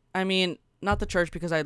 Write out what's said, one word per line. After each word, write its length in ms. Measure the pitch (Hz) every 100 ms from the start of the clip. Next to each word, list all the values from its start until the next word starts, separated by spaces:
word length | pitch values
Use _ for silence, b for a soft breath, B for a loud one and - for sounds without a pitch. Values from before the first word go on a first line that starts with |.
| _
I 100 | 185
mean, 320 | 190 190 185 151 _ _
not 180 | 190 202
the 60 |
church, 260 | 202 180 170
because 220 | 170 165
I, 120 | 160